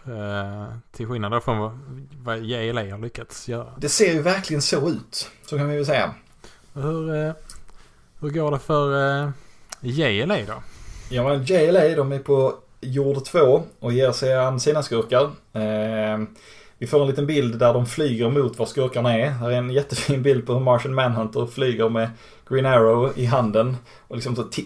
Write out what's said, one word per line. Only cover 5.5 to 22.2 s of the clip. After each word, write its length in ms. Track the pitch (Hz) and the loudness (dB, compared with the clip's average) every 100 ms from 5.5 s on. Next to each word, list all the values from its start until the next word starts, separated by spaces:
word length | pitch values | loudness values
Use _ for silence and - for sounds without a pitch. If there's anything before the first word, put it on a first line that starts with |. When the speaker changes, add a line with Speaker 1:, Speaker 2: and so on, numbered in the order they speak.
| 143 | -4
Speaker 2:
kan 120 | 143 | -2
vi 60 | 147 | -2
väl 100 | 143 | 0
säga. 280 | 131 92 - _ _ - - - | 0 0 -4 _ _ -20 -20 -16
Speaker 1:
Hur, 420 | 143 147 160 160 151 | -8 -4 -4 -2 -2
eh, 160 | 156 160 - - - - - _ _ - | -4 -6 -14 -18 -16 -20 -20 _ _ -10
hur 80 | 151 | -6
går 220 | 160 151 | -2 0
det 80 | 135 | -2
för, 640 | - 151 143 139 139 139 | 0 2 2 2 0 0
eh, 60 | 143 135 - - - - | -4 -8 -16 -20 -20 -10
J 400 | 120 139 139 101 | -6 0 0 2
L 100 | 131 | 0
A 60 | 185 101 | -2 -4
då? 60 | 113 - - - - - | -10 -14 -16 -16 -16 -6
Speaker 2:
Ja, 140 | 123 | -2
men 200 | 135 139 | 0 0
J 120 | 131 180 160 | 2 4 6
L 100 | 185 | 6
A, 180 | 156 156 | 6 4
de 160 | 135 | 0
är 80 | 139 | -2
på 340 | 139 139 131 - - - | 2 4 4 0 -14 -14
jord 440 | 131 135 139 139 - | -6 -2 0 -2 0
två 380 | 175 131 160 160 - | 4 6 6 2 -8
och 140 | 120 | -2
ger 180 | 123 131 | 2 2
sig 240 | 120 131 131 | 2 2 2
an 220 | 131 131 | 2 0
sina 240 | 151 151 | 0 0
skurkar. 400 | - 117 110 127 143 - _ | 0 -2 2 2 2 -2 _
Eh, 680 | 110 107 107 110 110 107 107 107 - - - - - | -4 -2 -2 -2 -2 -2 -2 -6 -12 -20 -20 -20 -12
vi 100 | 117 | 0
får 140 | 147 | 2
en 60 | 139 | 2
liten 200 | 135 143 | 0 0
bild 320 | 147 120 117 | 0 0 2
där 140 | 120 | 4
de 120 | 123 120 | 4 0
flyger 440 | - 147 117 117 | 0 -2 0 0
mot 300 | 143 120 117 | 2 0 -2
var 60 | 113 | -4
skurkarna 480 | 139 127 120 120 113 | -2 -2 0 0 2
är. 120 | 143 | 0
Här 220 | 123 120 | -2 -2
är 60 | 123 | -2
en 120 | 127 | 0
jättefin 540 | 135 - - - 135 | -2 -2 -4 -2 0
bild 220 | 135 123 117 | 4 2 2
på 60 | |
hur 60 | 123 | 0
Martian 340 | 127 120 135 | 4 2 2
Manhunter 520 | 131 123 113 107 123 117 | 0 0 0 -2 -4 -4
flyger 420 | 135 131 110 113 | -2 0 2 0
med 200 | 117 113 117 | 0 -2 -6